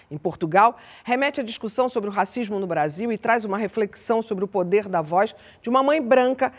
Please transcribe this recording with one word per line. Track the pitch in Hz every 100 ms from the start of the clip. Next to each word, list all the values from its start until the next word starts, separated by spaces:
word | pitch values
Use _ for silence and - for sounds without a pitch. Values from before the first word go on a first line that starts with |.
| _
em | 147
Portugal, | 180 - 160 180 233 233 - -
remete | - 254 277 285
à |
discussão | 226 220 220 - 254
sobre | 240 208
o |
racismo | 202 196 247 208 202
no | 190
Brasil | 160 151 151 233
e | 220
traz | - 233
uma | 208 196
reflexão | 208 226 208 - - 226
sobre | 220 190
o | 196
poder | 196 180 202 202
da | 180
voz | 156 175 220 - - -
de | 233
uma | 262
mãe | 269 311
branca | 240 254 247 262 247